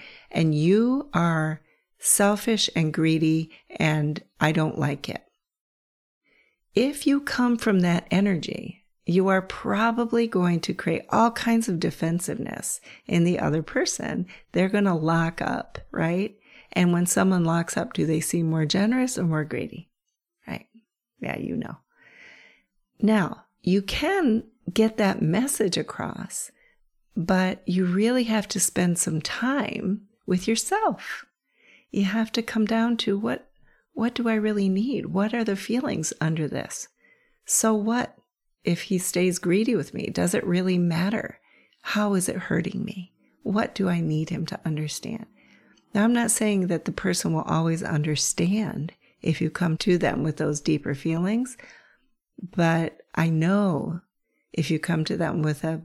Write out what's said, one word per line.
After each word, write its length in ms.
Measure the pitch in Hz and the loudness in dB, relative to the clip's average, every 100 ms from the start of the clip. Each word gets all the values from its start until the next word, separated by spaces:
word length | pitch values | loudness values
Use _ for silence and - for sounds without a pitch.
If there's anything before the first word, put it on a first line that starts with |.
| - - - | -12 -20 -8
And 240 | - 160 151 | 0 2 4
you 540 | 160 208 233 269 294 | 4 4 4 0 0
are 480 | - 170 160 156 156 _ _ _ _ | 0 2 2 0 -4 _ _ _ _
selfish 680 | - - 202 208 - 214 - - | 0 4 4 2 0 0 0 0
and 160 | 156 | 0
greedy, 600 | 151 160 160 160 160 160 - - - | 2 2 4 4 2 0 -10 -16 -2
and 480 | 156 156 147 151 - - | 0 2 0 -2 -8 -2
I 120 | 151 | 0
don't 280 | 160 156 - | 2 0 0
like 280 | 143 143 - | -2 -2 -6
it." 160 | - _ _ _ _ _ _ _ _ _ _ _ _ _ _ _ | -10 _ _ _ _ _ _ _ _ _ _ _ _ _ _ _
If 320 | - 262 294 - | 0 0 0 0
you 160 | 277 | 0
come 360 | 285 - 247 233 | 0 0 2 2
from 240 | 233 196 | 2 2
that 260 | 175 170 - | 4 0 0
energy, 760 | 175 202 180 - - - - _ _ - | 2 2 0 -4 -8 -10 -14 _ _ 0
you 220 | 175 190 | 2 4
are 140 | 190 | 2
probably 840 | 185 - - 202 226 226 233 233 233 | 0 -6 -2 0 0 0 0 2 2
going 360 | 196 180 170 | 2 2 2
to 120 | - | -2
create 320 | 180 - 165 - | -4 -2 -4 0
all 200 | - 233 | 2 2
kinds 400 | 226 233 233 226 | 2 0 2 2
of 100 | 170 | 0
defensiveness 1000 | 170 - 165 170 - - - - - - - - - | -2 -2 -2 -2 -2 -6 -6 -8 -8 -10 -12 -16 -2
in 180 | 175 | 2
the 140 | 170 180 | 2 2
other 240 | 156 151 | 0 -2
person. 640 | 160 - 339 - - - 180 - - | -2 -2 -2 -2 -4 -4 -6 -10 -6
They're 180 | 175 190 | 0 0
gonna 280 | 208 202 170 | 2 2 2
lock 440 | 156 165 165 170 | 2 2 0 -2
up, 360 | - - - - - | -4 -4 -6 -14 -8
right? 440 | - 165 175 202 - _ - - | -2 0 0 -4 -8 _ -20 -6
And 200 | - 175 | 2 4
when 140 | 175 175 | 4 2
someone 400 | - 190 185 165 | 2 4 4 2
locks 320 | 170 170 - | 2 0 -4
up, 160 | 247 | -4
do 120 | - 160 | -2 0
they 140 | 160 | 0
seem 300 | 156 170 165 | 0 0 0
more 160 | 160 151 | 0 0
generous 520 | 196 208 254 254 - | 2 2 2 0 0
or 60 | |
more 220 | 175 156 151 | 0 0 -2
greedy? 440 | - 80 - - _ _ _ _ _ - | -4 -8 -10 -18 _ _ _ _ _ -12
Right? 200 | - - _ _ _ _ - | -12 -12 _ _ _ _ -12
Yeah, 160 | - - | -8 -6
you 180 | - 85 | -6 -6
know. 220 | - - _ _ _ - - - - _ _ _ _ - | -8 -12 _ _ _ -20 -20 -20 -20 _ _ _ _ -2
Now, 460 | 208 214 170 - - _ | 2 4 2 -4 -18 _
you 200 | - 190 | 0 0
can 600 | 196 - 302 392 311 220 - _ - | 0 -2 0 2 2 2 -2 _ -4
get 260 | 175 220 220 | 2 2 2
that 240 | 202 - | 0 2
message 560 | 156 175 269 - 202 175 | 0 2 0 0 0 0
across, 760 | 151 - 95 - 185 - - _ _ _ _ _ _ - | -4 -6 -8 -8 -10 -10 -12 _ _ _ _ _ _ -6
but 460 | 170 190 185 - - | 0 2 2 -2 -2
you 200 | 180 185 | 0 2
really 400 | 180 220 254 233 | 2 2 2 2
have 220 | 220 196 | 0 -2
to 100 | 190 | -2
spend 400 | - - 180 175 | -2 0 0 0
some 220 | - 156 | -2 -4
time 800 | - - 247 190 196 - - 208 - _ - | -4 -4 -2 -2 -2 -4 -4 -4 -6 _ -2
with 220 | 180 - | -2 0
yourself. 760 | 226 - 392 427 202 - - - _ _ _ _ - _ | -2 0 0 0 -2 -6 -12 -14 _ _ _ _ -20 _
You 120 | - 196 | -2 0
have 260 | 214 226 | 0 -2
to 80 | - | -2
come 240 | 226 226 208 | -2 0 2
down 320 | 226 226 233 | 2 2 0
to 200 | - 202 | 0 0
what, 320 | 226 247 - _ _ _ _ | -2 -4 -8 _ _ _ _
what 200 | - 226 | -4 -2
do 140 | 247 233 | 0 0
I 80 | 220 | 2
really 320 | 214 208 196 | 2 2 2
need? 400 | 190 233 269 - | 2 0 -2 -2
What 260 | 175 208 | 0 0
are 100 | 233 | 0
the 120 | 226 196 | -2 -2
feelings 560 | - 240 269 - 160 - | -2 -2 0 -2 -4 -2
under 280 | 156 160 151 | -2 0 -2
this? 420 | - - - - _ _ _ _ _ - | -4 -8 -10 -14 _ _ _ _ _ -4
So 280 | - 226 | 0 2
what 440 | 214 208 240 - - _ _ _ _ - | 2 2 0 -2 -8 _ _ _ _ -2
if 180 | 175 | -2
he 140 | - 185 | 0 -2
stays 420 | 180 175 180 180 | 0 0 0 0
greedy 360 | 175 185 226 220 | 2 2 2 0
with 180 | 139 | -2
me? 140 | - - | -6 -6
Does 260 | - 175 | -2 0
it 120 | 208 - | 0 0
really 320 | 175 185 180 | 0 2 2
matter? 600 | 175 165 185 220 - - _ _ _ _ | 2 2 0 -2 -4 -10 _ _ _ _
How 340 | - 214 208 196 | -4 -2 2 2
is 120 | 180 | 0
it 80 | - | -4
hurting 480 | - 170 170 - | -2 -2 -2 -4
me? 300 | - - 180 _ _ _ | -6 -8 -14 _ _ _
What 320 | - 196 - - | -2 0 0 0
do 120 | 190 | 0
I 140 | 175 | 0
need 280 | 165 156 156 | 0 -2 -2
him 160 | 170 165 | -4 -6
to 120 | - - | -6 -4
understand? 600 | 151 151 - - - - _ _ _ _ _ _ | -4 -4 -8 -8 -10 -10 _ _ _ _ _ _
Now, 100 | 202 | 2
I'm 100 | 220 | 2
not 180 | 240 233 | 4 2
saying 360 | - 214 202 180 | 0 2 2 0
that 160 | 165 | -2
the 80 | - | -4
person 400 | - 190 175 - | -4 -2 0 0
will 120 | 160 | -2
always 380 | - 160 165 165 | 0 0 0 0
understand 1120 | - 151 151 147 - - 175 208 208 - 160 - _ _ | -2 -2 0 0 -2 0 0 0 -2 -4 -6 -10 _ _
if 180 | - 156 | -2 0
you 100 | 165 | -2
come 280 | - 175 160 | -2 -2 0
to 200 | - 180 | 2 2
them 260 | 151 - | 2 0
with 120 | 151 151 | -2 -2
those 240 | 151 147 | -2 -2
deeper 340 | - 151 - | 0 -2 -2
feelings, 600 | 139 165 160 180 226 247 - - - _ _ _ _ _ - | -4 -2 -2 0 0 -2 -8 -20 -20 _ _ _ _ _ -16
but 600 | 180 - 165 165 165 - - - | -8 0 2 2 0 -6 -8 -2
I 140 | 165 | 0
know 720 | 160 160 202 202 151 - 165 - _ _ _ _ | 2 4 4 2 0 -2 -6 -10 _ _ _ _
if 180 | - 156 | -4 0
you 80 | 156 | 0
come 280 | - 165 156 | 0 -2 0
to 100 | - | -2
them 260 | 160 156 | -2 0
with 220 | 151 151 | -2 -2
a 200 | 160 160 | -4 -4